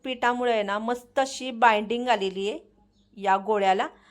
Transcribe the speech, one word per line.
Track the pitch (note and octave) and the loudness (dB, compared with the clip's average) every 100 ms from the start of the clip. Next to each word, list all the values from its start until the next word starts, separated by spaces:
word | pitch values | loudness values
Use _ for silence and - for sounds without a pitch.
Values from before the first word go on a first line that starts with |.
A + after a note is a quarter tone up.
पिठामुळे | C4 B3 A#3+ B3 B3 | -10 -2 0 0 0
आहे | A3+ | 0
ना, | G#3 G3+ | 0 -4
मस्त | A3+ A#3+ - - | -4 -6 -4 -2
अशी | C4+ - B3+ | -2 -4 -10
बाइंडिंग | A#3 A#3+ G#3+ G#3+ A#3+ B3 | 4 4 4 0 -4 0
आलेली | A3 F#3+ F#3 G3 | 0 0 -4 -6
आहे | D4+ - _ _ _ _ - | -6 -12 _ _ _ _ -6
या | F#3+ G3 | 0 0
गोळ्याला. | G3 G#3+ G3 F#3+ D4 - _ | 2 0 2 2 0 -8 _